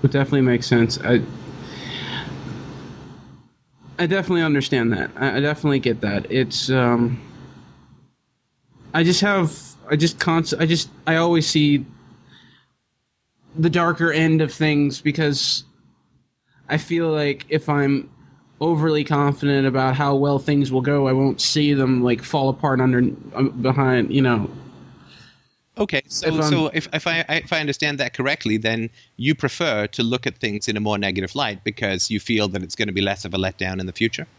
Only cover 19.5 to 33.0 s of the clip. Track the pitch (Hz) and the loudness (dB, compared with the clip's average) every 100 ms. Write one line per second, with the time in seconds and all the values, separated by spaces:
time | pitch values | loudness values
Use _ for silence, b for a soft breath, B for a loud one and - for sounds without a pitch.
19.5 | 139 135 131 131 131 143 139 143 139 - | 2 2 2 2 2 2 2 2 0 2
20.5 | 143 131 131 127 143 135 131 135 - - | 2 2 0 2 2 2 4 2 0 -2
21.5 | 156 147 143 131 127 123 117 - 147 135 | 2 2 4 4 4 2 0 0 0 0
22.5 | 135 143 131 131 123 123 - - - 135 | 0 0 2 4 4 2 -2 -10 -2 -2
23.5 | 127 127 131 131 127 - 127 131 117 98 | 0 0 2 4 2 2 2 2 2 -2
24.5 | - - - - - B B B B B | -8 -20 -20 -20 -20 B B B B B
25.5 | _ _ - 208 139 - - 160 156 151 | _ _ -6 -2 -2 -4 -4 -2 0 2
26.5 | 160 156 160 - 156 175 165 - 156 - | 2 0 -2 -4 -4 -2 -2 -2 -4 -2
27.5 | 165 151 135 151 143 127 - 131 151 113 | -2 -2 -2 -4 -2 -4 -2 -2 -2 -2
28.5 | 110 110 113 113 b b - 131 151 135 | 0 0 -2 -4 b b -4 -2 0 -2
29.5 | - 165 107 104 - 117 123 127 - 110 | -2 -2 -2 -4 -4 -2 -2 -4 -6 -6
30.5 | 104 - 107 107 104 101 95 95 143 131 | -6 -6 -4 -2 -2 -2 -4 -6 -6 -6
31.5 | 98 - 104 104 95 - 107 - 110 104 | -6 -10 -6 -4 -4 -4 -4 -2 0 0
32.5 | 95 87 - 104 95 | -2 -8 -6 -4 -2